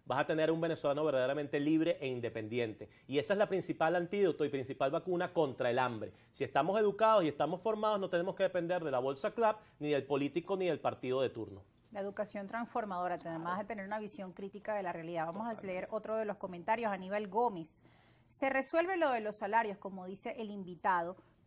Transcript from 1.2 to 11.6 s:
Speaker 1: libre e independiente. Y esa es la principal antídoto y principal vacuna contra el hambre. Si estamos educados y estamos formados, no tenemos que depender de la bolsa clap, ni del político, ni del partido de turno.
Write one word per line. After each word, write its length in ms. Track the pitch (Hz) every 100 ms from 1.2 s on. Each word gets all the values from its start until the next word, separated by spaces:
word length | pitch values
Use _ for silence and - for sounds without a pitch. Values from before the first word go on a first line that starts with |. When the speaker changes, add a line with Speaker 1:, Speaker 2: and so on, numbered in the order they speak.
| 127 143 147 147
Speaker 1:
libre 380 | 143 160 160 165
e 80 | 135
independiente. 800 | 127 117 113 110 120 117 107 104 - -
Y 100 | 135
esa 160 | -
es 60 | 196
la 100 | 208
principal 460 | 190 - 156 160 175
antídoto 500 | 170 202 190 147 147
y 40 |
principal 420 | 139 127 135 135
vacuna 420 | 160 185 175 180
contra 360 | 170 147 120 123
el 100 | 120
hambre. 340 | 127 113 104 - -
Si 120 | -
estamos 360 | 131 139 151 202
educados 440 | 214 202 220 220
y 40 | 160
estamos 340 | 135 147 175
formados, 380 | 220 214 214 208
no 100 | 185
tenemos 260 | 180 180 180
que 80 |
depender 400 | 190 180 170 180
de 80 | 156
la 80 | 131
bolsa 340 | 131 139 214
clap, 260 | 208 220 214 - _
ni 100 | 147
del 160 | 143 135
político, 500 | 143 135 - 170 196
ni 100 | 185
del 120 | 147
partido 420 | 131 113 127 127
de 80 | 127
turno. 340 | 120 101 98